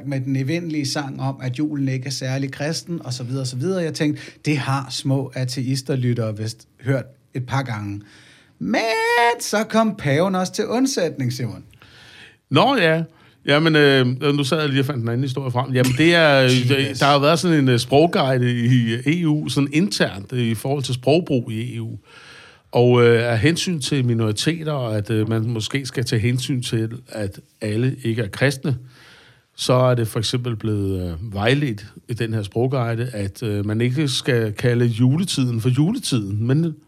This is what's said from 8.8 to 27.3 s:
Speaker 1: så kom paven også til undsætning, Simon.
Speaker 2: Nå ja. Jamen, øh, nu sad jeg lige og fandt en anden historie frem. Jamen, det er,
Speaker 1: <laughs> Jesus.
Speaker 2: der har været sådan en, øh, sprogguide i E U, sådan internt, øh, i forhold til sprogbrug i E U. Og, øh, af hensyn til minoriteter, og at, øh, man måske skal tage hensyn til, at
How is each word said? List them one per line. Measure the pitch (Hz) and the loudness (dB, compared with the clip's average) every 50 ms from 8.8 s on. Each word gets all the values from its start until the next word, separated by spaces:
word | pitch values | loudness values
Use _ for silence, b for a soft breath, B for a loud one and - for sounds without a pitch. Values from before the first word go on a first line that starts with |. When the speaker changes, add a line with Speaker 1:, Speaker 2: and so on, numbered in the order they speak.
| 440 453 453 453 453 466 480 480 240 240 480 - | 0 0 0 0 0 0 2 4 4 2 2 0
Speaker 1:
så | - - - 208 220 220 | -4 -2 -2 -2 -2 0
kom | - 220 226 220 - | 2 2 2 2 0
paven | - - 143 135 151 180 196 190 | -2 -2 0 2 2 2 0 0
også | 185 185 180 - | -2 -2 -4 -4
til | - 127 | -4 -2
undsætning, | - 208 240 269 269 - 220 175 151 - - 131 120 - | 0 0 0 0 0 0 0 -2 -2 -2 -4 -4 -4 -4
Simon. | - 123 104 92 90 - - _ B B B B B B B B B B B B B B - | -4 -6 -8 -8 -12 -16 -20 _ B B B B B B B B B B B B B B 2
Speaker 2:
Nå | 139 160 196 254 285 | 4 4 6 6 4
ja. | 233 170 160 160 165 165 - b b b b b b - | 4 4 4 2 2 -2 -4 b b b b b b -2
Jamen, | - 143 151 165 160 156 | 2 2 4 4 4 6
øh, | 147 147 143 135 131 127 123 131 127 151 143 143 | 6 6 6 6 6 4 2 0 0 0 0 0
nu | 143 139 | 0 0
sad | 131 175 156 | 0 0 0
jeg | 151 143 | 0 0
lige | 131 139 | 0 0
og | 131 | 0
fandt | 139 143 120 113 | -2 -2 -4 -4
en | 117 | -2
anden | 117 123 143 | -2 -2 -2
historie | 135 131 139 135 127 | -2 -4 -6 -6 -4
frem. | 113 120 135 135 127 | -2 -2 -2 0 2
Jamen, | 127 123 127 123 | 2 2 2 2
det | 123 156 170 170 | 4 4 6 6
er, | 170 160 151 139 135 | 6 6 6 6 6
Speaker 1:
<laughs> | |
Jesus. | 131 127 127 127 123 123 139 135 139 139 135 127 | 6 6 4 4 4 2 2 2 0 -2 0 2
Speaker 2:
der | 147 | 4
har | 139 147 143 | 4 4 6
været | 139 147 170 160 | 6 4 2 4
sådan | 180 180 160 151 | 2 2 4 4
en, | 135 131 | 4 4
øh, | 123 117 | 4 2
sprogguide | - - 131 143 160 170 - 196 147 131 135 127 123 120 120 120 117 | 2 4 4 6 6 4 4 2 2 2 2 2 2 0 0 2 4
i | 123 131 123 117 113 113 120 131 139 165 175 | 4 4 4 4 2 0 -2 0 0 0 2
E | 175 | 2
U, | 151 151 151 151 - | 0 0 0 -2 -2
sådan | 127 143 139 139 143 | 0 0 0 2 2
internt, | 156 190 202 - - 165 120 90 98 98 - 131 | 0 0 0 0 -2 -2 -2 -2 -8 -10 -6 -4
øh, | 123 | -2
i | 120 113 113 | 0 0 0
forhold | 107 - 135 139 147 127 | -2 -2 -4 -2 -2 -2
til | 135 123 | -4 -4
sprogbrug | 123 - 127 151 175 175 - 147 123 113 120 | -2 2 4 4 4 2 2 -2 -2 -2 -2
i | 113 110 120 123 113 | -6 -6 -6 -6 -8
E | 117 | -8
U. | 113 113 117 104 B B B B B B B B B B B B B B | -8 -8 -10 -12 B B B B B B B B B B B B B B
Og, | - 120 123 123 123 123 120 | 2 4 6 6 6 6 8
øh, | 117 117 113 117 120 | 6 6 4 4 2
af | 117 110 | 0 2
hensyn | 101 156 170 156 - 196 175 151 | 2 2 2 2 -2 -4 -4 -4
til | 127 - 151 139 123 | -2 -2 0 0 0
minoriteter, | 120 117 113 113 107 104 - - 156 170 170 156 156 | 0 0 0 0 0 -2 -2 -2 -2 -2 -2 -4 -6
og | 151 139 123 113 107 | -4 -4 -4 -2 -4
at, | 104 98 - | -4 -2 -2
øh, | 113 110 107 101 | 0 0 0 0
man | 113 113 110 | 0 -2 -2
måske | 120 117 110 107 - - 143 135 | -2 -4 -4 -6 -4 -6 -6 -6
skal | 123 - 143 123 | -6 -6 -6 -4
tage | - 131 113 | -2 -2 0
hensyn | 98 123 123 127 - - 135 127 | 0 0 -2 -2 -2 -2 -4 -4
til, | 123 - - 113 113 113 117 120 - - | -4 -2 -2 -2 -2 -4 -6 -12 -14 -12
at | - 110 104 98 | -8 -6 -6 -6